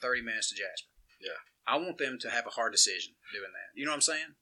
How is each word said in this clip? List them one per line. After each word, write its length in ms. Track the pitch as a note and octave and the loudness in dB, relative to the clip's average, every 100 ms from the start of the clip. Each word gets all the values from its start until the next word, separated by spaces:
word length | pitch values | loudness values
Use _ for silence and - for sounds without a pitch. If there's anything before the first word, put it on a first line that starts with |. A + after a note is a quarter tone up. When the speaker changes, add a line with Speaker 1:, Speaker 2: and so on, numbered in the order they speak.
Speaker 1:
thirty 180 | B2+ B2 | 0 0
minutes 300 | A2+ A2 G#2 | 0 -2 -2
to 60 | G2+ | -2
Jasper." 340 | G2 F2 - _ _ - | -4 -6 -12 _ _ -12
Speaker 2:
Yeah. 180 | F#2 E2 - _ - | -10 -10 -12 _ 0
Speaker 1:
I 100 | C#3+ | 2
want 220 | F3+ D#3 | 0 -4
them 200 | C3+ B2+ | -4 -4
to 100 | A2+ | -4
have 160 | A#2 A2+ | -2 -2
a 40 | - | 0
hard 160 | A2+ | 4
decision 420 | G#2 A2+ F2+ - _ - | 6 6 4 -4 _ -10
doing 200 | G#2 F#2+ | -8 -8
that. 260 | - F#2+ A#2+ | -12 -12 -4
You 60 | |
know 80 | D3 | 0
what 40 | D3 | 4
I'm 60 | D#3 | 4
saying? 260 | D#3 D#3+ - | 2 -4 -12